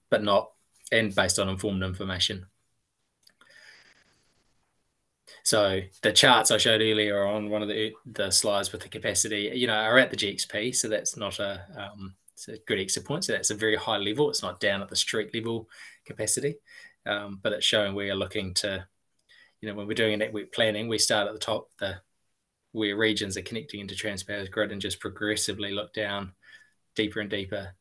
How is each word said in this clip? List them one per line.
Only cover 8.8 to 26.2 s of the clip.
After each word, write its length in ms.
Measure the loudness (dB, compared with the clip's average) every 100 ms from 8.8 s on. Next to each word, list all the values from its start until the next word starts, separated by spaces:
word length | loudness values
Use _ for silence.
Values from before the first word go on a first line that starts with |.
the 80 | -10
capacity, 600 | -4 -2 0 0 0 -2
you 140 | 0 2
know, 80 | 2
are 220 | 6 6
at 120 | 6
the 80 | 2
G 140 | -2
X 120 | -2 -4
P. 260 | -2 -2
So 160 | -2 0
that's 280 | -2 -2 -6
not 240 | -6 -4
a, 260 | -4 -6 -12 -12
um, 380 | -12 -12 -14 -16 _
it's 140 | -20 -16
a 100 | -14 -2
good 140 | -2
exit 260 | 0 -4 -4
point. 200 | -4 -2
So 80 |
that's 180 | -2 -2
a 40 | 0
very 200 | 2 2
high 220 | 0 -2
level. 320 | -2 0 0
It's 120 | 0
not 180 | -6 -2
down 220 | 0 0
at 80 | -2
the 60 | -4
street 380 | -2 -2 -4
level 360 | -6 -4 -6 -8 -20 -20 -20 -16
capacity, 500 | -6 -2 0 -2 -6 _ -20 -20 _ -6
um, 340 | -4 -6 -6
but 120 | -4
it's 120 | 0 2
showing 280 | 2 2 -2
we 140 | -2
are 60 | -2
looking 380 | -2 -4 -4 -2
to, 300 | -2 -4 -8 _ _ _ _ -20 -20 -12
you 80 | -10
know, 60 | -8
when 120 | -6
we're 60 |
doing 200 | 0 2
a 40 | 2
network 340 | -2 -4 -6
planning, 360 | 0 0 0 -2
we 100 | 0
start 300 | 2 2 0
at 60 |
the 60 | -4
top, 300 | -2 -2 -4 -8
the, 180 | -6 -6 _ _ _ _ _ _ _
where 260 | -2 -2 2
regions 400 | 2 2 -2 -6
are 40 |
connecting 380 | -6 -10 -10 -12
into 160 | -10 -6
Transpower's 540 | -6 -6 -8 -8 -6
grid, 220 | -2 -2
and 100 | -2
just 180 | -6 -6
progressively 720 | -8 -4 0 0 -2 -4 -4
look 220 | -6 -6
down 400 | -4 -4 -4